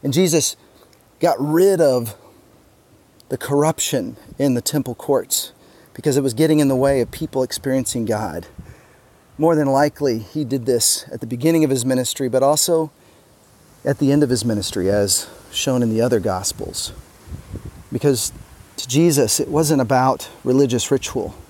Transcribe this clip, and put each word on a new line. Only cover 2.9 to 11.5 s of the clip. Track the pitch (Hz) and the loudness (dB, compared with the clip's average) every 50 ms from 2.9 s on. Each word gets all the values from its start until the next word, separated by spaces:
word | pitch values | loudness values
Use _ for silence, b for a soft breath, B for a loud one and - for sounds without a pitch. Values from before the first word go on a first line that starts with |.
| _ _ _ _ _ _ _ _ | _ _ _ _ _ _ _ _
the | 123 | -8
corruption | 120 - - 143 143 147 156 160 - - - - 127 90 - 117 B B B B - | -8 -4 -2 0 2 2 2 0 -2 -4 -2 -2 -4 -4 -6 -10 B B B B -2
in | 139 143 123 | 0 0 0
the | 120 | 0
temple | - - - 147 135 - 117 | -2 -2 -2 -2 -4 -4 -8
courts | - - - 143 127 90 - - - - - - b b b b b b b | -10 -2 0 0 0 0 -2 -6 -6 -6 -8 -16 b b b b b b b
because | b - - 151 135 | b -4 -2 0 0
it | 139 | 2
was | 135 135 | 0 0
getting | 113 113 160 160 156 151 | 0 2 2 4 4 4
in | 147 135 | 4 2
the | 135 | 2
way | 127 135 139 139 135 | 2 2 2 2 2
of | 117 - | 0 -2
people | - - 160 - - 135 | -4 -10 -10 -6 -2 -4
experiencing | 127 123 - - - 139 131 135 123 - - 123 113 | -2 -2 -4 -8 -4 -2 -2 -2 -2 -2 -4 -4 -2
God. | 110 110 104 110 95 76 82 90 - - B B B B B B B B B B B B B B _ _ | -2 -2 -4 -4 -6 -8 -10 -12 -12 -18 B B B B B B B B B B B B B B _ _
More | - 151 165 170 | 0 2 2 4
than | 151 147 139 | 4 2 2
likely, | 135 139 147 147 - - 147 139 117 113 | 2 2 2 0 0 -2 -2 0 0 -2
he | 110 - - 151 147 | -4 -8 -6 -6 -4
did | 117 131 135 117 | -2 -4 -4 0
this | 123 123 117 - - - - - - | 0 0 2 2 0 -2 -2 -6 -12
at | - - | -12 -10
the | - | -8
beginning | 113 113 120 123 160 | -8 -8 -2 0 2